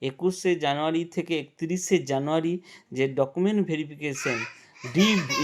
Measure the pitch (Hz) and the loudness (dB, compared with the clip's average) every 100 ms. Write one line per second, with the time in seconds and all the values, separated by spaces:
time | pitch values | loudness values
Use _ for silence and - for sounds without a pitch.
0 | 131 135 180 185 185 170 147 143 156 165 | -8 -2 -2 0 0 2 0 0 0 0
1 | 170 156 151 160 139 - 165 180 - 180 | -2 -4 -2 -2 -4 -6 -4 -2 2 2
2 | 135 135 147 160 165 175 - - - 127 | 2 -2 0 0 0 -4 -8 -20 -6 -2
3 | 139 135 135 175 190 214 165 156 151 147 | 0 2 0 2 2 2 0 -2 -6 -8
4 | 147 131 139 117 113 - - - 123 151 | -6 -4 -4 -4 -6 -14 -20 -16 -2 4
5 | 214 202 135 139 | 4 4 0 -2